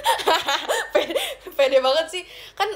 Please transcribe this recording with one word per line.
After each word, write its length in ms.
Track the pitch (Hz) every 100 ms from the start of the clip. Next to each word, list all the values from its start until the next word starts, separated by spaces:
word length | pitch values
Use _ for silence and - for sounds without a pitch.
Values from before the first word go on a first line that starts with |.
| - -
<laughs> 720 | - 330 - 311 - 466 -
Pede, 240 | - - - - 539 370 -
pede 220 | 269 262
banget 240 | 262 302 320
sih. 120 | 359 349 - -
Kan 140 | - 403